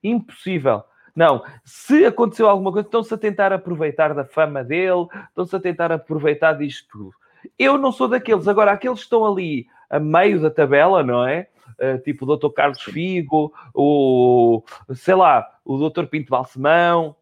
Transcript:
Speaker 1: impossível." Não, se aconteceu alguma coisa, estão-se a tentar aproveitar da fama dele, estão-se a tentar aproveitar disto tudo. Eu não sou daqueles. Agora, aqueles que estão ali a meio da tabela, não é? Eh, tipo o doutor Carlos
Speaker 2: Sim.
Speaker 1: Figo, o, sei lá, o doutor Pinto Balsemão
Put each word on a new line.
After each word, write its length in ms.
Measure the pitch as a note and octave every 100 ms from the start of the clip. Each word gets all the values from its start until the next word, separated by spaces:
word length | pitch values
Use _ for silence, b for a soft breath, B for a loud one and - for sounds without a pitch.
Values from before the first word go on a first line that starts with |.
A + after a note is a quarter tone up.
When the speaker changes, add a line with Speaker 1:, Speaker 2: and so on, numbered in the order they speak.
Speaker 1:
impossível." 800 | G3+ A#3 G#3+ - F#3 F3+ C3+ G#2 - b b
Não, 280 | - E3 B2+ B B
se 420 | _ - - D4 F4
aconteceu 420 | A3 A#3 - A3
alguma 240 | G3+ F#3+
coisa, 160 | F#3 G#3+
estão-se 240 | A3+ A3
a 60 | A3
tentar 340 | G#3+ G3 F#3+
aproveitar 600 | F#3+ F#3 E3 F3+ - D#3
da 100 | C#3+
fama 400 | C3 - D3+ C#3+
dele, 420 | B2 D#3+ F#3 F3+ F3 B B
estão-se 260 | - F3+
a 60 | F#3+
tentar 320 | F#3 E3 E3+
aproveitar 640 | E3 - D#3 D3+ D3 D#3+
disto 340 | D3+ D3 - _
tudo. 200 | G#2+ G2 _ B B B _
Eu 180 | C4 C#4
não 140 | C4+
sou 160 | - B3+
daqueles. 400 | B3 B3 G#3 E3+
Agora, 240 | G3+ G#3
aqueles 260 | G3+ B3+ A#3+
que 60 |
estão 200 | - A#3 G#3+
ali 400 | F#3+ F3 C#3 A#2 b b
a 80 | D3
meio 400 | D3+ E3 G#3 F#3+
da 100 | D#3
tabela, 520 | D#3 C#3+ C#3+ D#3 F#3+
não 240 | C3 B2 B2
é? 220 | D#3 F#3+ b b A#2
Eh, 200 | C3 C3
tipo 260 | C#3 C#3
o 20 | C3
doutor 240 | D3+ D3
Carlos 320 | D3 C#3+ C3+
Speaker 2:
Sim. 100 | -
Speaker 1:
Figo, 600 | F3 F3+ F#3 C#3+ D#3 D3+ B B
o, 880 | - C#3+ D3 C3+ B2+ B2 B2 A#2+ A2+ B B -
sei 200 | B2+ -
lá, 320 | F#3+ F3 B2+ - _
o 120 | - C3+
doutor 300 | D#3 E3 D3+
Pinto 240 | D#3 C3+
Balsemão 840 | B2+ B2+ C3 C#3 E3+ F3 E3+ D#3+ D3+